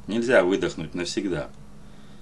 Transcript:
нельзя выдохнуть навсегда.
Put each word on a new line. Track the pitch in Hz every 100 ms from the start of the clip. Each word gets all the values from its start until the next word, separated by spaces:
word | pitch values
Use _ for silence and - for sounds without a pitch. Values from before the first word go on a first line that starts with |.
| -
нельзя | 113 117 110
выдохнуть | 90 98 85 - 78
навсегда. | 87 87 113 98 80 73 - - - - - - -